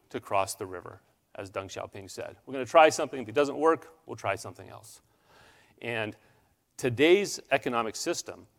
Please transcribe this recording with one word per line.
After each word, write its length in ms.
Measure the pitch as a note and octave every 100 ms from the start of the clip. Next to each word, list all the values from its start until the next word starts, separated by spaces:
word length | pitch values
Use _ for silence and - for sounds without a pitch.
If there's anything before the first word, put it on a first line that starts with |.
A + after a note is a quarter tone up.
| _
to 100 | B2
cross 360 | - G2+ F#2+ -
the 100 | F#2+
river, 340 | F2+ E2+ G2 _ _ _ -
as 140 | G2
Deng 180 | G2 F#2+
Xiaoping 440 | - F#2+ G#2 G2
said. 240 | - - - -
We're 60 |
gonna 140 | C3 A#2+
try 240 | E3 D#3+
something. 320 | - D3 C#3
If 80 | A2
it 60 | A#2
doesn't 220 | C#3+ C3+
work, 300 | D#3 E3 - - -
we'll 120 | A2+
try 180 | G#2 G2
something 320 | G#2 - G2
else. 320 | - - - _ _ _ _ - _ _ _
And 360 | A#2 A#2 G#2+ G#2+ _ _ _ _ _ -
today's 640 | C3 A#2 D#3 F#3+ F#3 - -
economic 440 | C3+ C#3 A#2+ A2+ -
system, 520 | E3 E3+ - F2+ F2